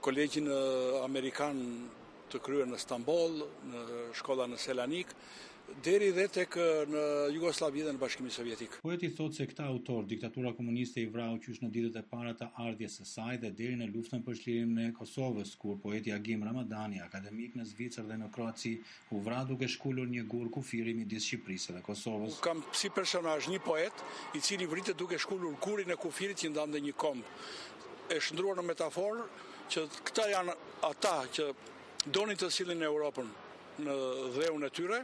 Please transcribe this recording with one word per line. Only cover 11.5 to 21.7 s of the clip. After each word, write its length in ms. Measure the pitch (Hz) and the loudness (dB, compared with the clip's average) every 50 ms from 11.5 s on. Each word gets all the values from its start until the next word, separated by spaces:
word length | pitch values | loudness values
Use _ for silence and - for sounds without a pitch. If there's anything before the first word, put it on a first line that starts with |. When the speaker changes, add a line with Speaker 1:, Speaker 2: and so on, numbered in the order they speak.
| 120 - - | -8 -4 -4
Speaker 2:
në 60 | 113 104 | -2 0
ditët 240 | 117 117 117 113 113 | 2 0 0 0 -2
e 60 | 107 - | -8 -6
para 240 | - 120 120 120 117 - | -6 -4 -4 -4 -4 -4
të 140 | 120 117 - - 117 117 | -6 -10 -6 -4 -4 -4
ardhjes 320 | 113 104 110 101 - - | -2 -2 -4 -6 -6 -8
së 60 | 98 - | -12 -10
saj 300 | - - 110 117 123 123 | -8 -6 -4 -4 -2 -2
dhe 80 | 117 110 95 107 | -4 -4 -4 -4
deri 180 | 113 123 127 120 | -2 -2 -2 -2
në 80 | 117 107 101 | -2 -2 -2
luftën 260 | 117 117 - - 123 120 127 | -4 -4 -2 -4 -4 -2 -2
për 100 | 120 117 - | -4 -4 -2
çlirimin 400 | - 117 117 117 117 117 113 113 | 0 2 2 4 4 4 4 2
e 80 | 117 117 - | 0 -2 -4
Kosovës, 560 | 120 113 - - 131 131 123 107 101 101 - - | -8 -8 -2 -2 0 0 0 0 -2 -4 -6 -6
kur 220 | - 104 101 101 | -4 -2 -2 -2
poeti 320 | - 104 104 110 107 110 104 | -2 -2 -2 0 0 0 -2
Agim 320 | 104 104 110 113 107 104 | -2 0 0 0 0 0
Ramadani, 560 | 107 117 127 123 104 107 107 107 107 101 92 | 0 0 -2 -2 -2 -4 -4 -4 -4 -4 -6
akademik 560 | 85 85 - 98 98 101 104 110 117 120 120 127 | -6 -8 -8 -8 -8 -8 -6 -8 -8 -6 -6 -6
në 80 | 117 104 | -8 -8
Zvicër 340 | 101 104 120 123 120 - 110 | -6 -6 -6 -6 -4 -6 -6
dhe 140 | 107 110 110 | -6 -4 -4
në 80 | 110 107 - | -6 -6 -4
Kroaci, 400 | - 120 113 113 - - 117 113 113 113 - - - - - | -4 -4 -4 -4 -4 -2 -2 -2 -4 -4 -12 -18 -20 -10 -4
u 140 | 117 104 101 | -4 -2 0
vra 160 | 110 117 127 131 131 | 0 0 0 0 0
duke 160 | 135 120 131 | 0 0 0
shkulur 400 | 123 - - - 139 131 127 127 | -2 -2 -2 -2 -2 0 0 0
një 220 | 120 123 123 113 107 | 0 0 -2 -2 -2
gur 240 | 120 120 120 117 117 | -2 -2 -2 -2 -2
kufiri 400 | 139 135 - - 117 113 113 117 | -4 -4 -2 0 0 2 2 2
midis 320 | 113 113 101 107 110 104 | 0 0 -2 -2 -2 -2
Shqipërisë 540 | - - 113 - - 95 90 - - | -2 -2 -4 -4 -4 -4 -4 -4 -6